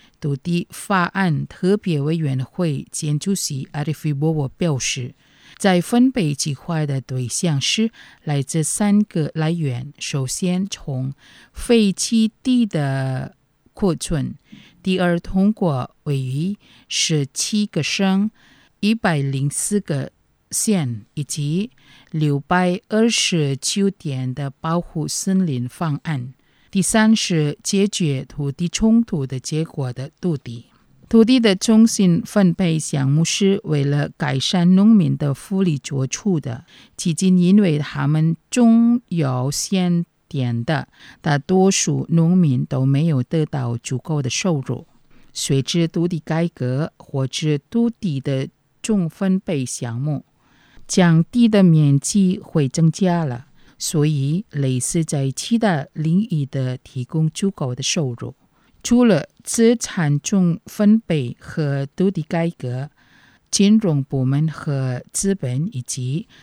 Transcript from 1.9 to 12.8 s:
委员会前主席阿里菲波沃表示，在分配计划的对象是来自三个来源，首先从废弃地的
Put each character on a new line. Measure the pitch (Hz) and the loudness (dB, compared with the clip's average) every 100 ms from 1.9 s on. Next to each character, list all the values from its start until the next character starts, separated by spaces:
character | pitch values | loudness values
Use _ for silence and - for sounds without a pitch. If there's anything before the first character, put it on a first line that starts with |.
| 151 | -2
委 | 143 170 | -2 -2
员 | 151 131 | -2 -4
会 | 131 - 170 139 - | -4 -4 -4 -4 -8
前 | - 151 147 | -8 -4 -2
主 | - | -2
席 | 196 - 135 - | -4 -4 -8 -8
阿 | 147 | -6
里 | 147 | -6
菲 | 147 151 | -4 -4
波 | 139 156 | -2 0
沃 | 156 135 | 0 -4
表 | - 175 131 | -2 -2 -2
示， | - - 123 - _ _ - - | -4 -6 -8 -14 _ _ -20 -2
在 | 196 180 | 2 2
分 | - 240 262 | 2 2 2
配 | 254 156 | 2 -2
计 | 143 156 | -2 -4
划 | 135 - 160 151 | -6 -4 -4 -2
的 | 135 | -4
对 | - 131 120 | -4 -6 -6
象 | - 180 139 | -2 -2 0
是 | - - 220 - - _ | 0 0 -2 -4 -20 _
来 | - 143 | -4 -4
自 | 135 165 | -2 -2
三 | 151 - 208 202 | -2 0 2 2
个 | 208 175 147 | 2 -2 -4
来 | 160 160 | -2 -2
源， | 170 147 123 135 - | -2 -4 -4 -8 -12
首 | - 147 131 | -8 -4 -4
先 | - 180 180 196 | -4 -2 -2 -4
从 | - - 131 135 - - - - | -8 -8 -6 -6 -8 -18 -20 -20
废 | - - 233 208 | -8 2 4 4
弃 | 185 - 226 220 - | 0 0 0 0 -2
地 | 262 247 | 0 0
的 | 220 165 | 0 0